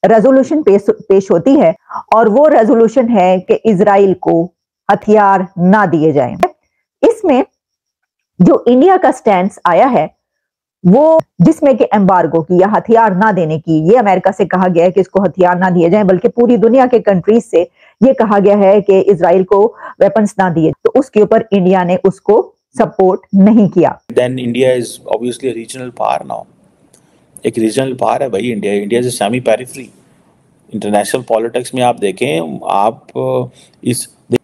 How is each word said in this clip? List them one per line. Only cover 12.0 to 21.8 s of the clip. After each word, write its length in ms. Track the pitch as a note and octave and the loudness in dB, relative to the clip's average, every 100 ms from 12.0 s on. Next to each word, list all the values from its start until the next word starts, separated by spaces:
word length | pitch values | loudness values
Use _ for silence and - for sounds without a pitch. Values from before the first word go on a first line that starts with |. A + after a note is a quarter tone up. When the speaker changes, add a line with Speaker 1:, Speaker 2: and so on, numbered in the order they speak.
| F#3+ F#3 E3 E3 | 2 2 0 -2
Speaker 1:
की 200 | D3+ F3+ | -2 0
या 60 | F#3 | 2
हथियार 480 | G#3+ F#3 A3 A3+ F#3 | 0 0 2 2 0
ना 160 | A3 | 0
देने 280 | F#3+ D#3+ D#3 | 0 -2 -4
की, 320 | - D#3+ D#3+ | -2 -2 2
ये 60 | A#3+ | 2
America 340 | G#3 F#3 F#3 | 2 0 -2
से 140 | G3+ F#3+ | -2 -4
कहा 220 | F3+ F#3 | 0 0
गया 160 | F3 | 2
है 80 | F3 | 0
कि 100 | F#3 | 0
इसको 200 | F#3 F#3+ | -2 -2
हथियार 360 | G3 E3+ F3+ F3+ | -2 0 0 2
ना 120 | F#3 | 0
दिए 200 | F3+ E3+ | 2 2
जाएं, 180 | G3+ G3+ | 2 2
बल्कि 200 | F#3 A3+ | 0 0
पूरी 300 | G#3 A#3+ A#3+ | 0 0 2
दुनिया 280 | A3 B3+ B3 | 2 2 2
के 140 | B3+ | 0
countries 460 | - F#3+ E3 A3+ - | 0 -2 2 0 0
से 240 | E3+ F3 _ _ _ | -2 -2 _ _ _
ये 100 | A#3+ | 0
कहा 260 | C4 G#3+ G#3 | 2 0 2
गया 180 | G3 G#3 | 2 2
है 240 | G3 G3+ | 4 2
कि 180 | G3 F#3+ | 2 2
Israel 440 | F#3 F3+ F3 F#3 | 2 0 2 0
को 320 | F#3 G3+ G#3+ - - - | 2 0 0 -4 -20 -2
weapons 340 | G3 G#3 G#3 - | 0 0 -4 -2
ना 100 | F#3 | -2
दिए, 220 | E3 D#3+ | 0 -2
तो 220 | D3 - - | -2 -2 -2
उसके 220 | - - | -2 0
ऊपर 240 | G#3 A3 - | 2 0 0
India 300 | G3+ F3+ F#3 | -2 0 0